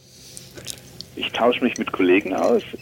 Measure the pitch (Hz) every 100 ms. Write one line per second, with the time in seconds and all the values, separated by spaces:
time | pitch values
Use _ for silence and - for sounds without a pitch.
0 | - - - - - - - - - -
1 | - - - - 117 - 123 - 110 -
2 | 90 95 - 90 90 233 - -